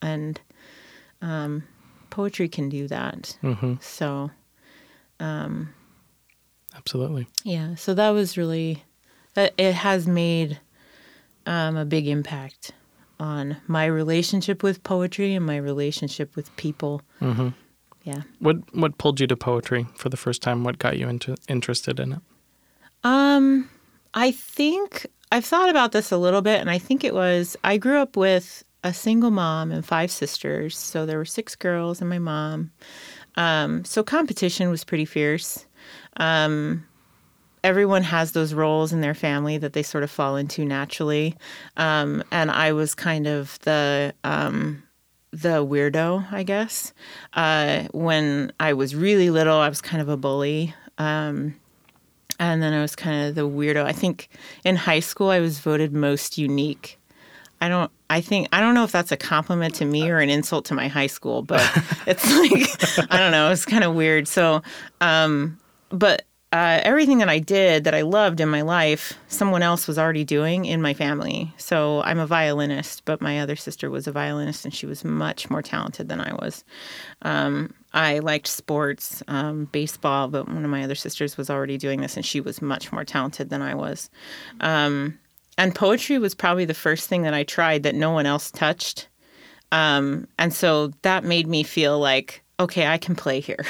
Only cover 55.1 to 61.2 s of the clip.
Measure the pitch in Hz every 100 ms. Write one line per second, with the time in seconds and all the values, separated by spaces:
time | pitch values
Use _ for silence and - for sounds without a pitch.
55.1 | - 196 185 165 147 156 151 156 147 143
56.1 | 143 - - 147 143 151 139 - - _
57.1 | _ - - - - 170 180 165 _ -
58.1 | 160 170 202 - 185 226 240 226 180 175
59.1 | - - 156 156 175 165 160 143 151 160
60.1 | 165 143 147 151 160 - 135 131 139 139
61.1 | -